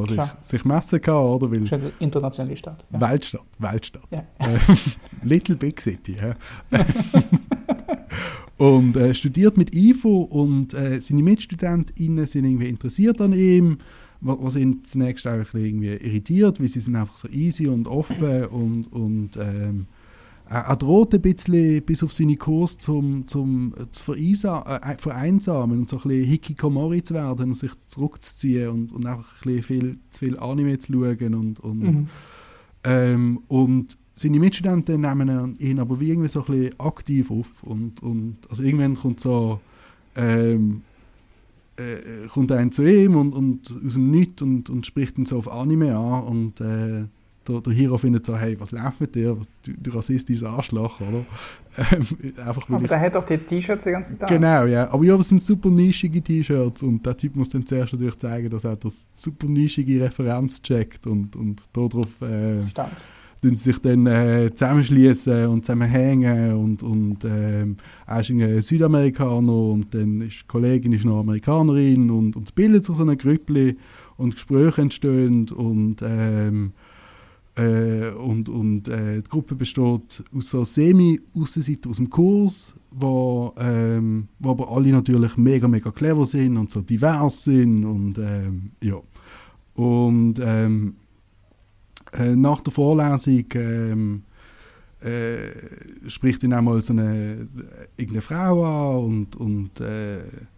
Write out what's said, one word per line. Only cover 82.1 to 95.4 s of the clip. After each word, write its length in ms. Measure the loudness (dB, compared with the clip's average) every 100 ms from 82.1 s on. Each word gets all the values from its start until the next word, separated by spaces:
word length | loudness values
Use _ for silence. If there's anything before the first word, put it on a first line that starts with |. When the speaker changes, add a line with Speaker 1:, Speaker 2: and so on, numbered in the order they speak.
| 2 4 4 2 -2 -14 -20 _
Speaker 1:
wo, 640 | -4 -2 0 0 -2 -4 -4
ähm, 720 | -2 0 0 0 0 -2 -6 -6
wo 120 | -2
aber 180 | -2 -2
alle 200 | 2 4
natürlich 440 | 4 4 4 2 4
mega, 320 | 4 4 4
mega 240 | 2 0
clever 340 | -2 0 2 2
sind 300 | 2 2 0
und 120 | -2
so 100 | -4
divers 640 | -2 0 2 2 0 -2
sind 400 | 2 4 4 4
und, 340 | 0 -2 -4 -4
ähm, 540 | -4 -4 -4 -6 -10 -6
ja. 140 | -4 -4 -8 -20 -20 -20 -20 _ _
Und, 640 | -2 2 4 4 4 2 0
ähm, 540 | 0 0 2 0 -2 -8 _ _ _ _ _ _ _ _ _ -20 -12
äh, 200 | -4 2 4
nach 260 | 4 2
der 100 | -2
Vorlesung, 720 | 0 2 4 2 0 2 2 0 -4
ähm, 680 | -4 -2 -2 -2 -2 -4 -10 -20 -20 -20 -20 _ _ -14
äh, 1080 | -8 -6 -6 -8